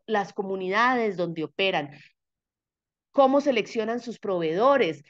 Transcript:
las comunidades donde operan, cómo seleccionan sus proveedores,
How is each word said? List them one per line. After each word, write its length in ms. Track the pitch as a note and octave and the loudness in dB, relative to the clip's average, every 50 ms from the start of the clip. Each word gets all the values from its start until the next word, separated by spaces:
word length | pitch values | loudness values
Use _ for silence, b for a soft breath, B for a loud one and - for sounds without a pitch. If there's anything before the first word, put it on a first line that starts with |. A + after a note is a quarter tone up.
| _ | _
las 260 | - G#3+ G3+ F#3+ F3 - | -4 -2 -2 -2 -4 -6
comunidades 840 | - G3+ F#3+ F#3+ F#3+ F#3 F#3 F#3+ G#3+ A#3 B3+ C4 A#3+ A3+ G#3+ F#3 | -8 -6 -6 -6 -6 -4 -2 0 2 2 2 2 0 0 -2 -2
donde 260 | E3 F3 F3 D#3+ D#3+ D#3 | -4 -4 -4 -4 -6 -8
operan, 480 | D3 _ - G3 F#3+ F3+ D#3+ C#3+ C#3+ - - - - _ _ _ _ _ _ _ _ _ _ _ _ _ _ _ _ _ _ _ _ | -6 _ -2 -2 0 0 -2 -4 -6 -12 -18 -20 -20 _ _ _ _ _ _ _ _ _ _ _ _ _ _ _ _ _ _ _ _
cómo 300 | - C#4 C4+ C4 C4+ C#4+ | 2 4 4 6 4 4
seleccionan 580 | C#4 D4 B3 A3 G3 - - A#3 G#3+ G#3+ A#3 B3 | 2 2 0 0 0 -4 -4 -6 -4 -4 -4 -6
sus 220 | - A#3+ G3 - | -6 -10 -12 -10
proveedores, 840 | - G3+ F#3 F3 E3 D#3 D#3+ F#3 A#3 C#4 C#4+ C4 G#3 D#3+ D3 C#3 - | -6 -4 -4 -2 -2 -2 0 2 4 4 4 4 2 0 -2 -6 -10